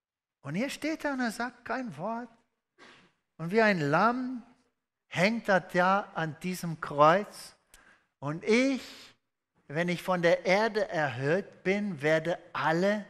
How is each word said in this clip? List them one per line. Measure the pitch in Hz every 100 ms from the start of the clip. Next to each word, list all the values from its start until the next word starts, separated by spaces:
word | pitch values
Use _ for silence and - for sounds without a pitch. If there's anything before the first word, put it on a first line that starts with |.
| _ _ _ _
Und | 139 170
hier | 247
steht | - 294 311
er | 294
und | 262
er | 240
sagt | 202 240 -
kein | - 233 247 139
Wort. | 190 233 240 _ _ _ _ _ - - _ _ _ -
Und | 165
wie | 214
ein | 214 185
Lamm | 143 156 220 247 254 254 - _ _ _ _ _ _
hängt | 139 190 233 -
er | 185
da | 185 180 180 196 202
an | - 160 139
diesem | 180 180 170 156
Kreuz. | - 143 151 185 208 - - - _ - _ _ _ _
Und | 139 160
ich, | - 226 269 262 - - - _ _ _ _ _ -
wenn | 147 175
ich | 170
von | - 180
der | 170 180
Erde | 185 190 220 208 196
erhört | 175 147 120 139 180 196 -
bin, | 185 202 208 156
werde | 151 160 156 - -
alle | - 143 165 196 214